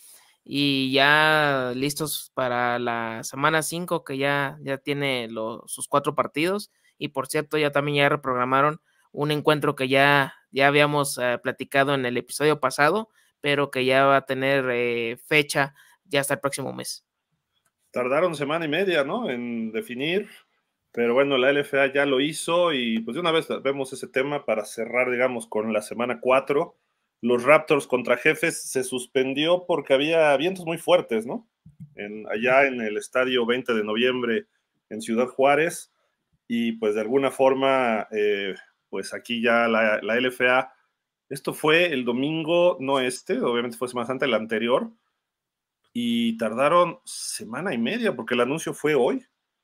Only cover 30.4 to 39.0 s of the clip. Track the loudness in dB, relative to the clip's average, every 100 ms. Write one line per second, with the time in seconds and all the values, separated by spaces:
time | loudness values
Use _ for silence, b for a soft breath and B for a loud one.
30.4 | 2 -4 -6 -4 2 2 4 -4 -4 -8
31.4 | -12 _ -20 -20 -20 -14 -12 -12 -6 -2
32.4 | 2 4 4 2 -4 -6 -4 -2 0 2
33.4 | 0 0 0 -2 -2 0 0 0 -2 -4
34.4 | -6 _ _ _ -14 -10 -4 -2 -2 2
35.4 | 4 4 2 -4 -14 _ _ _ _ _
36.4 | -6 -2 -2 0 0 0 0 0 0 4
37.4 | 4 4 4 2 2 0 -2 -2 0 0
38.4 | -2 -8 B B _ -10